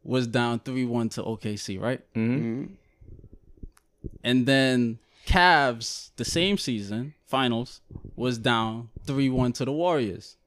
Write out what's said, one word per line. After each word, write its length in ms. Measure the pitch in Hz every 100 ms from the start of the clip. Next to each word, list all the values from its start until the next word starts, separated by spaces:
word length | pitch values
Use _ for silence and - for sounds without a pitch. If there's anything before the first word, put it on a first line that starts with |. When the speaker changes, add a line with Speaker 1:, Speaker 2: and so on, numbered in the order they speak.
Speaker 1:
was 240 | - 127 120
down 320 | 120 120 117
three 260 | - 131 127
one 240 | 120 113
to 140 | -
O 120 | - 110
K 180 | 110 104
C, 220 | - 98
right? 240 | 107 131 - 113
Speaker 2:
Mm-hmm. 200 | 113 123 117 117
Speaker 3:
Mm-hmm. 100 | - 196 _ _ - - - - _ - - _ _ _ - -
Speaker 1:
And 220 | 120 127 123
then 540 | 135 131 127 120 113 _ _ -
Cavs, 840 | 185 180 160 135 117 113 - - -
the 80 | 120
same 320 | 170 185 202
season, 560 | - 113 98 107 135 - _
finals, 560 | 135 127 113 127 - _ - - -
was 220 | 127 120
down 520 | 120 117 113 113 117 - -
three 240 | 139 135
one 240 | 127 123
to 120 | 120 127
the 60 |
Warriors. 680 | 147 175 160 110 90 - -